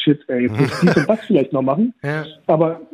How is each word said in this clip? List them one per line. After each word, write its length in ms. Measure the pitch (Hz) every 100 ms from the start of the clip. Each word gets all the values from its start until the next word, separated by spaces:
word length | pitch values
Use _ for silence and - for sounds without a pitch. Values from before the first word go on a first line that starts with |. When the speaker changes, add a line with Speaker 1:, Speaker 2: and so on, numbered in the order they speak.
Speaker 1:
shit, 160 | 151 143 -
ey, 160 | 123
jetzt 160 | 120 107
muss 120 | 135
ich 80 | -
dies 160 | 175 -
und 120 | 147
das 100 | 220
Speaker 2:
<laughs> 40 | -
Speaker 1:
vielleicht 260 | 165 127
noch 120 | 139
machen.“ 320 | 131 151 240 -
Speaker 2:
Ja. 220 | 143 156 151 - -
Speaker 1:
Aber, 340 | 160 165 165 -